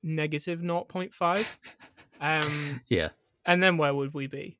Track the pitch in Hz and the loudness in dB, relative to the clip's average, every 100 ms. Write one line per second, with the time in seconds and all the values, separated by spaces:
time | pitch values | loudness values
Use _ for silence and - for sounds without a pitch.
0 | 160 156 156 151 175 170 175 170 175 185 | -4 -2 -2 -2 -4 -4 -2 -2 -2 -6
1 | 185 - 170 190 226 - - - - - | -6 0 2 2 0 -6 -18 -20 -20 -20
2 | - - 147 156 151 147 147 127 - 98 | -20 -4 0 2 0 -2 -4 -6 0 0
3 | 78 - _ _ - 180 185 170 147 139 | 0 -4 _ _ 2 6 6 4 2 2
4 | 139 151 135 139 - | -2 -4 -8 -8 -12